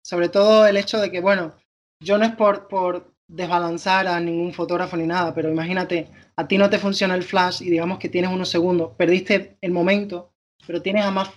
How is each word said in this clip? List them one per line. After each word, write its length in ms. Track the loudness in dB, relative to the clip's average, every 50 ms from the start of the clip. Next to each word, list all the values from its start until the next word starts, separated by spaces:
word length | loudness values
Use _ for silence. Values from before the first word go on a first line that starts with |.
| -12
sobre 260 | -6 -2 -2 0 2
todo 360 | 2 4 6 6 8 8 8
el 120 | 6 6
hecho 220 | 2 0 -2 -2 -2
de 120 | -2 -2
que, 100 | -2 0
bueno, 320 | 2 2 2 2 0 -6 -10 _ _ _ _ _ _ _ _ _ -2
yo 140 | 0 2
no 80 | 2 2
es 80 | 0 2
por, 340 | 2 2 2 2 0 -4
por 460 | -6 -4 -2 -2 -2 -2 -4 -8 _ _ _ _
desbalanzar 800 | -16 -10 -8 -4 -2 0 0 0 -2 -4 -4 -2 0 0 2 2
a 120 | 0 -2 -2
ningún 320 | -2 -2 -2 -2 -4 -4
fotógrafo 460 | -4 -6 -4 -2 -2 -2 -2 -4 -4
ni 80 | -4 -2
nada, 300 | -2 -2 -2 -2 -2 -2
pero 140 | -2 -2 -2
imagínate, 580 | -2 -2 -2 -2 -2 -2 -2 -2 -2 -4 -4 -6 -14 -20 -20 _ _
a 120 | -8 -4
ti 100 | 0 2
no 140 | 4 4 4
te 80 | 2 0
funciona 340 | 0 -2 -2 0 0 0 0
el 80 | -2
flash 400 | -4 -2 0 0 0 0 -2 -4
y 80 | -2 0
digamos 300 | 0 0 0 -2 -4 -6
que 100 | -6 -4
tienes 220 | -2 -2 -2 -2
unos 180 | -2 -4 -4 -2
segundos, 440 | 0 0 2 2 2 0 -2 -2 -2
perdiste 600 | 0 2 2 2 2 2 0 0 -2 -2 -6 _ _
el 100 | -6 -4
momento, 600 | -2 0 2 2 2 0 0 -4 -8 -12 -14 -16 _ _ _ _ _ _ _
pero 160 | -8 -8 -6
tienes 240 | -4 -2 -2 0 0
a 60 | 0
más, 180 | -2 -2 -4 -6 -8